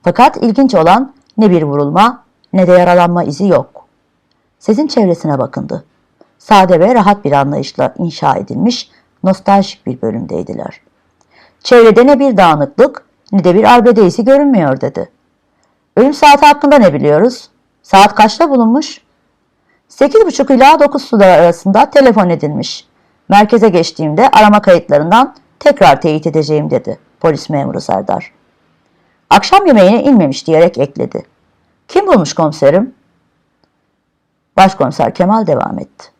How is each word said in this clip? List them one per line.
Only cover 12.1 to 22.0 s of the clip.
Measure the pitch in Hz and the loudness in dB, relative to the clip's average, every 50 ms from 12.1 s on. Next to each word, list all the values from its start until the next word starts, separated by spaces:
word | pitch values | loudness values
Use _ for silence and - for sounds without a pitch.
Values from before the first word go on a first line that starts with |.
| 294 247 | 2 2
bir | 277 277 226 | 0 -2 0
dağınıklık | 190 185 165 156 151 143 139 _ - 175 277 269 - _ _ _ _ _ _ | 2 2 2 2 0 -2 -6 _ -2 -2 -2 -2 -12 _ _ _ _ _ _
ne | 202 196 160 | -4 0 0
de | 185 175 | 2 2
bir | 202 220 | 2 4
arbede | 214 247 240 214 247 220 214 208 | 4 4 4 4 2 2 4 2
izi | 175 - - 214 | 0 0 -2 0
görünmüyor." | 240 269 277 294 285 262 196 160 139 131 135 | 2 2 2 2 0 0 0 0 -2 -4 -4
dedi. | - - - - - _ _ _ _ _ _ _ _ _ _ _ _ _ _ _ _ _ _ | -6 -8 -8 -10 -14 _ _ _ _ _ _ _ _ _ _ _ _ _ _ _ _ _ _
"Ölüm | - 240 277 294 | 0 0 0 0
saati | - 320 294 285 277 311 | 2 4 4 4 4 4
hakkında | 294 294 294 - 277 294 277 | 2 2 2 0 2 2 4
ne | 214 180 143 | 4 2 0
biliyoruz? | 143 135 147 147 151 202 254 254 - - _ _ _ _ _ _ _ | 0 -2 0 0 0 0 -2 -4 -8 -20 _ _ _ _ _ _ _
Saat | _ _ - 190 202 208 - | _ _ 2 2 2 2 2
kaçta | - 214 220 - - 330 311 | 0 0 0 0 -2 -2 -2
bulunmuş?" | 277 240 233 220 233 294 302 - - - _ _ _ _ _ _ _ _ _ _ _ _ _ _ _ _ _ _ | 0 0 0 0 0 -2 -4 -8 -14 -20 _ _ _ _ _ _ _ _ _ _ _ _ _ _ _ _ _ _
Sekiz | - - 277 285 - 440 440 | -4 -2 -2 2 4 2 2
buçuk | 349 - - 269 - | 2 0 -4 -2 0
ila | 277 240 269 277 320 294 | 2 4 4 4 4 4
dokuz | 294 285 285 277 | 0 -2 -2 -6
suları | - - - 208 202 185 180 151 | -8 -4 0 2 4 4 4 4
arasında | 170 170 170 - - 196 190 220 269 294 | 2 2 0 -2 -4 -2 0 0 0 2
telefon | - 294 | 2 2